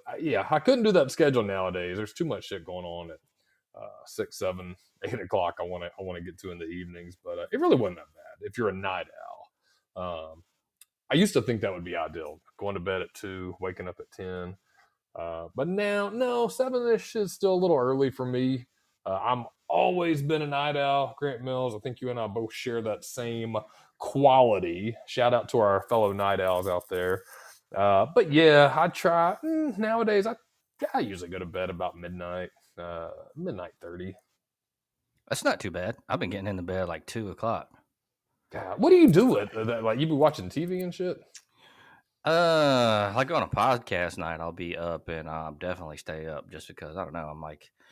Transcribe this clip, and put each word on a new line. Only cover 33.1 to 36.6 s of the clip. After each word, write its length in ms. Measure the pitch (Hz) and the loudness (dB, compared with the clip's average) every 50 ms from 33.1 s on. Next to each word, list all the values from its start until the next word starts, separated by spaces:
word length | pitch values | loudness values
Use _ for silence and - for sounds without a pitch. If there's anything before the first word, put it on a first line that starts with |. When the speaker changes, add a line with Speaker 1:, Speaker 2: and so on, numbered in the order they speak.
| - - - - - | -14 -16 -20 -18 -14
Speaker 1:
midnight 360 | 151 180 180 110 92 87 - _ _ | -10 -8 -8 -8 -8 -12 -12 _ _
thirty. 340 | - 87 87 90 92 95 95 - _ _ _ _ _ _ _ _ _ _ _ _ _ _ _ _ _ _ _ _ _ | -16 -14 -12 -12 -12 -12 -14 -16 _ _ _ _ _ _ _ _ _ _ _ _ _ _ _ _ _ _ _ _ _
Speaker 2:
That's 160 | - 110 - - | -6 -6 -2 0
not 160 | 269 - - | -2 -2 0
too 120 | - 92 | -4 -6
bad. 260 | 80 87 90 110 - - _ | -6 -4 -4 -4 -6 -8 _
I've 120 | - 117 170 | -6 -4 -4
been 100 | 123 87 | -4 -6
getting 180 | 104 98 98 | -6 -6 -6
in 80 | 104 95 | -6 -6
the 80 | 92 | -6